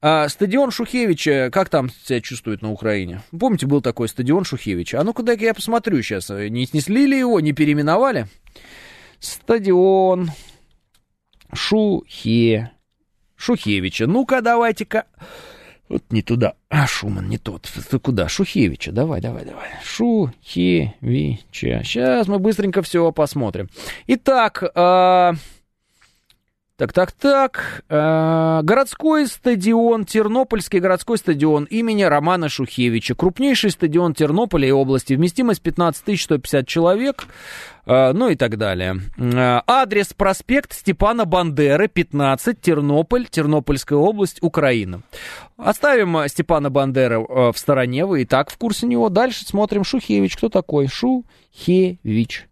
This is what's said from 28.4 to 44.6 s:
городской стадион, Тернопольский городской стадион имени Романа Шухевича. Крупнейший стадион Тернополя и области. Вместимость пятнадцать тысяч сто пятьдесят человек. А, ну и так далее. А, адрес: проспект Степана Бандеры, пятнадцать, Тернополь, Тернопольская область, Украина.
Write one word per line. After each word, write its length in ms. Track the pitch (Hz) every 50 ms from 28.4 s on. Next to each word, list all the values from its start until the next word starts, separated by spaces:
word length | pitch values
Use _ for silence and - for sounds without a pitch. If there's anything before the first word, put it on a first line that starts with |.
| 160 160 160 160
городской 640 | 156 156 208 254 277 - - - - 311 311 302 294
стадион, 800 | 240 - - _ 247 247 202 175 208 226 226 233 233 233 226 208
Тернопольский 720 | - - 220 214 208 220 254 262 262 - 220 165 - - 190
городской 380 | 175 190 185 180 - - 240 214
стадион 460 | - - 165 143 143 156 151 147 147
имени 400 | 143 - 220 233 226 220 208 202
Романа 460 | 170 143 147 143 165 180 185 165 151
Шухевича. 640 | - - 135 123 - - 123 120 113 113 - - 127
Крупнейший 560 | - - 185 175 - 262 285 262 - - 208
стадион 420 | 170 - - 160 147 170 180 175 151
Тернополя 540 | - 156 143 147 190 240 214 - 165 139 131
и 40 |
области. 440 | 135 139 135 131 135 131 - - 135
Вместимость 480 | 131 160 180 170 - 262 233 208 - _
пятнадцать 400 | 165 156 - 175 170 147 - -
тысяч 220 | - 208 175 -
сто 120 | - 165 147
пятьдесят 300 | - - - 143 135 -
человек. 580 | - 170 165 170 185 208 247 277 269 - - - - - - - - - - - - - _ -
А, 260 | - 131 135 131 131
ну 160 | 196 254 254
и 60 | 170
так 220 | - 131 120 110 107
далее. 440 | 110 104 95 90 92 92 92 95 95 - - -
А, 460 | 123 123 120 123 127 123 123 120 -
адрес: 480 | - 233 269 262 208 208 208 202 - -
проспект 600 | _ 208 196 190 - - - 240 285 285 - -
Степана 520 | - - - 185 - 202 208 233 240 220
Бандеры, 600 | 170 156 185 180 165 147 135 151 143 139 156 202 214
пятнадцать, 760 | _ - 170 - - 143 143 135 135 131 - - 240 -
Тернополь, 640 | - - 165 147 143 143 143 147 165 - 240 247 247 -
Тернопольская 680 | - - 156 147 151 151 127 - 143 135 - - 147 147
область, 400 | 151 190 220 208 202 175 - - -
Украина. 580 | 170 - -